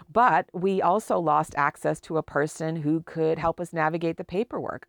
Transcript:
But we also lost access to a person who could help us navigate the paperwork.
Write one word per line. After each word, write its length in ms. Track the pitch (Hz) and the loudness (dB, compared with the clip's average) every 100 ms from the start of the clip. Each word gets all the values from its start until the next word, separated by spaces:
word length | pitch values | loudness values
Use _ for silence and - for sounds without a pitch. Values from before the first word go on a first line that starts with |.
| - | -4
But 360 | 214 240 165 - | 2 4 4 0
we 300 | 180 190 190 | -2 0 2
also 360 | 170 202 - 190 | 2 2 0 0
lost 360 | 160 151 160 - | 2 2 2 0
access 440 | 143 - 151 156 | 0 0 -4 -4
to 180 | - 160 | -4 -4
a 40 | |
person 540 | - 143 156 - 160 165 | -2 -2 -2 -2 -6 -2
who 260 | 147 160 | -2 -2
could 360 | - 165 160 160 | -4 -2 -2 0
help 220 | 165 - | -2 -4
us 120 | 175 | -6
navigate 440 | 165 156 170 165 165 | -2 -2 0 -2 -4
the 80 | |
paperwork. 600 | 180 180 240 226 131 - | -6 -4 -4 -4 -6 -8